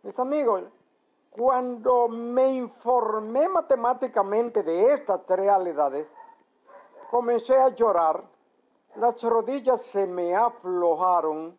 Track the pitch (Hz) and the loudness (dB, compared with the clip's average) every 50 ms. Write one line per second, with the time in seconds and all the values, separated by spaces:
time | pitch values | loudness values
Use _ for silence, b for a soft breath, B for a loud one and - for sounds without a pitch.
0 | _ 208 196 - 254 262 285 302 285 233 208 185 180 - _ _ _ _ _ _ | _ -12 -6 -6 -4 -2 -2 0 0 0 0 -2 -4 -10 _ _ _ _ _ _
1 | _ _ _ _ _ _ _ 208 233 254 262 254 247 254 247 233 214 254 247 247 | _ _ _ _ _ _ _ -2 0 0 0 0 -2 -6 -8 -4 0 2 2 2
2 | 240 233 233 226 233 240 240 254 262 269 262 254 247 240 - - - 233 247 247 | 2 0 -2 -6 -8 -4 0 2 2 2 0 -2 -6 -8 -12 -10 -2 0 0 0
3 | 226 220 214 220 214 214 226 262 302 370 381 339 320 - 269 247 226 240 254 247 | 0 0 -4 -4 -6 -4 -2 0 0 0 0 -2 0 0 0 2 2 0 0 0
4 | 262 254 - 226 196 196 208 220 233 240 233 220 196 156 165 175 202 254 294 - | -4 -4 -2 -2 -2 0 0 -2 -2 0 -2 -2 -2 -2 0 2 4 4 4 2
5 | 190 - 190 175 - - 185 185 196 202 202 190 180 175 156 143 151 139 131 143 | 0 -2 -4 -4 0 -2 -2 0 2 2 2 2 0 -2 -2 -2 -2 -2 -2 -6
6 | 156 - - - - - - _ _ _ _ _ _ _ - - - _ _ - | -8 -10 -16 -20 -20 -20 -20 _ _ _ _ _ _ _ -20 -20 -20 _ _ -20
7 | - - - 240 240 233 240 226 233 - 262 269 262 262 - - 233 220 196 175 | -14 -4 -2 -2 0 2 0 -2 2 2 4 4 4 4 4 2 2 2 4 2
8 | 165 160 156 - - - _ _ _ _ _ _ _ _ _ _ _ _ - - | 2 2 0 -2 -6 -14 _ _ _ _ _ _ _ _ _ _ _ _ -6 0
9 | 220 240 233 233 - 233 233 233 220 240 269 285 226 254 254 220 - - - 202 | 0 0 0 0 -2 0 0 0 0 -2 -6 -2 0 0 0 0 -2 -4 -2 -2
10 | 196 180 180 180 175 175 175 196 233 233 233 - - 180 180 180 175 170 165 151 | -2 -2 -2 -4 -2 -2 0 0 0 0 -2 -6 -8 -4 -2 0 2 0 2 2
11 | 185 185 180 175 160 160 156 156 160 165 175 | 2 2 2 2 0 -2 -4 -6 -8 -12 -16